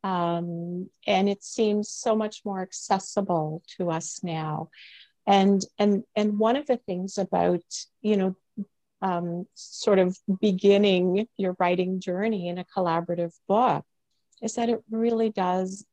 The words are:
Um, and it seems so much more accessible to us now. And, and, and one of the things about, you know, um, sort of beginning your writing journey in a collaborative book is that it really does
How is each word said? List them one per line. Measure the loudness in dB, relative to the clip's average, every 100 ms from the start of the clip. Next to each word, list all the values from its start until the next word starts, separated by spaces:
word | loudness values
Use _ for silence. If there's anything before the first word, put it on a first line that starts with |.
| -2
Um, | 0 0 -2 -4 -6 -6 -8 -10 _ 0
and | 2 2
it | -2
seems | -6 -2 0 0 -4
so | -6 0 0
much | -2 -6 -8
more | -6
accessible | -8 -12 -2 -2 0 -4 0 0 0 -6 -12 -6
to | -4
us | -2 -6 -8
now. | -6 -4 -4 -4 -8 -16 -20 -20 -20 _ 2
And, | 6 6 4 0 0
and, | 2 2 -2 -2
and | 0 2
one | 2 2
of | 0
the | -2
things | -2 -6 -6 -6
about, | -2 2 2 0 _ -14 -14 _
you | 0 2
know, | 0 -2 _ -14 -14 _ _ _
um, | -4 -2 -4 -6 -10 -16
sort | -18 -4 4 4
of | 4 0 -4 0
beginning | 2 4 4 6 6 4 2 0 -4 -4
your | -4 0
writing | 0 2 -2 -4
journey | -4 -2 -2 -2 -6
in | -8
a | -6 -2
collaborative | 0 0 -2 -4 -4 _ 0
book | 2 2 0 -6 _ _ _ _ _
is | -8 -4
that | -2
it | -2 _
really | -2 0 2 0
does | 0 0 0 -2 -8 -18